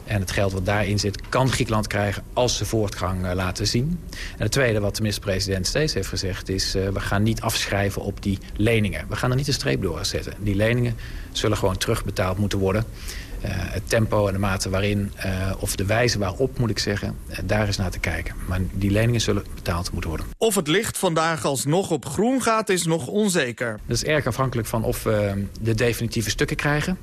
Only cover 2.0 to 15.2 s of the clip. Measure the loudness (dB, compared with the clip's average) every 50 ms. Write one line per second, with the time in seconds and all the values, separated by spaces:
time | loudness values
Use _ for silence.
2 | 2 0 0 -4 -6 -4 0 2 2 2 2 0 -2 0 0 0 0 0 -2 -2
3 | -2 -2 -2 0 -2 0 0 0 0 -2 -2 0 -2 0 2 2 2 2 -2 -4
4 | -6 -10 -10 -8 -10 -10 -6 -2 -2 0 2 4 4 4 4 2 2 0 0 0
5 | 0 0 0 -2 -2 -2 0 0 0 0 0 0 0 0 0 0 0 0 0 -2
6 | -2 -2 -4 -4 -2 -2 -4 -4 -4 -4 -2 -2 0 0 0 0 0 0 0 -2
7 | -2 0 2 2 4 2 2 0 0 -2 0 0 0 0 0 0 2 0 -2 -2
8 | -4 -4 -6 -2 -2 -2 -2 -2 -4 -10 -4 0 2 4 4 4 2 0 -2 -4
9 | -6 -6 -4 -2 0 0 2 2 2 0 -2 0 0 0 0 0 0 -2 -2 -2
10 | -4 -2 -2 -4 -4 -6 -8 -4 -2 0 2 4 4 4 4 2 2 0 -2 -4
11 | -8 -10 -8 -10 -10 -6 -4 -2 0 0 0 2 2 0 0 0 0 0 0 0
12 | -2 -4 -2 0 0 0 2 0 0 0 2 2 2 2 2 2 0 -2 -6 -10
13 | -10 -10 -10 -10 -10 -10 -10 -6 -6 -4 -4 -2 -4 -4 -4 -6 -2 0 2 2
14 | 2 2 2 2 2 2 2 0 0 0 0 0 -2 -2 0 0 0 2 2 0
15 | 0 -2 -4 -6